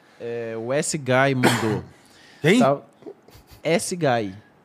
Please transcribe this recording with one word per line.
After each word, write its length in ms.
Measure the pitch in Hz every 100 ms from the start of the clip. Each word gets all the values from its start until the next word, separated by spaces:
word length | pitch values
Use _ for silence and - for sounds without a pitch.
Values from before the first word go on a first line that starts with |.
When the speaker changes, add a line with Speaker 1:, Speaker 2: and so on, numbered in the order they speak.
| _ -
Speaker 1:
É, 360 | 117 117 113 113
o 160 | 113
S 240 | 139 160 156
Guy 380 | 131 127 139 131
mandou. 480 | 123 120 113 101 - - _
Speaker 2:
<coughs> 280 | - - -
Quem? 160 | 147 233
Speaker 1:
Tá. 200 | 190 143 - _ - - _ - _ -
S 320 | 147 170 - 180
Guy. 380 | 151 120 104 98 - _